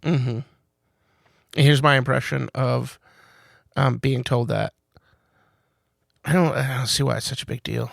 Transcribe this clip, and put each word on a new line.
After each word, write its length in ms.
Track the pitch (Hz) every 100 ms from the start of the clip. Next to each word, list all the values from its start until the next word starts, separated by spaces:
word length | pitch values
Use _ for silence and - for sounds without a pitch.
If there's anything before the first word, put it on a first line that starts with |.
Mm-hmm. 360 | 160 165 123 117 131 _ _ _ _ _ _ _ _ _ _ -
Here's 260 | 143 143
my 160 | 147 139
impression 520 | 127 131 - 139 127
of, 460 | - 131 123 123 - _ _ _ _ _ _ _ -
um, 220 | 135 117
being 260 | 139 131
told 260 | 123 123 117
that. 240 | 107 104 _ _ _ _ _ _ _ _ _ _ _ _ _ _ _ -
I 80 |
don't, 200 | 165 165
I 240 | 143 135 127
don't 100 | 131
see 160 | -
why 140 | 139 123
it's 100 | -
such 160 | 131
a 20 | -
big 180 | 117
deal. 260 | - 117 120